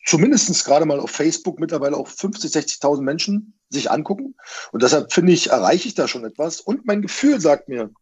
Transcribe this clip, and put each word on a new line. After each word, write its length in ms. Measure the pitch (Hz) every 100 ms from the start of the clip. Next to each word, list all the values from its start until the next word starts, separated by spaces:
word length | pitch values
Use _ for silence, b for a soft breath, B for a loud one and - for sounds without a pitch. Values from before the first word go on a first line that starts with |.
| -
zumindestens 560 | 160 233 254 - 156
gerade 220 | 127 143
mal 160 | 156 143
auf 100 | -
Facebook 480 | - 156 156 185 156
mittlerweile 380 | 160 151 143 139
auch 100 | 131
fünfzig, 460 | - 196 - 151
sechzigtausend 520 | 156 139 - 143 143
Menschen 500 | 135 160 - 208 214 _ -
sich 220 | 139 -
angucken. 460 | 147 151 196 269 - B B B
Und 140 | 113
deshalb 280 | 123 151 -
finde 200 | - 180
ich, 180 | 170 -
erreiche 380 | 127 92 180 226
ich 80 | -
da 100 | 123
schon 180 | 123
etwas. 360 | 113 - 160 -
Und 260 | 196 262 233
mein 160 | 208
Gefühl 380 | 190 - 285 254
sagt 280 | 156 143 -
mir, 220 | 123 110 _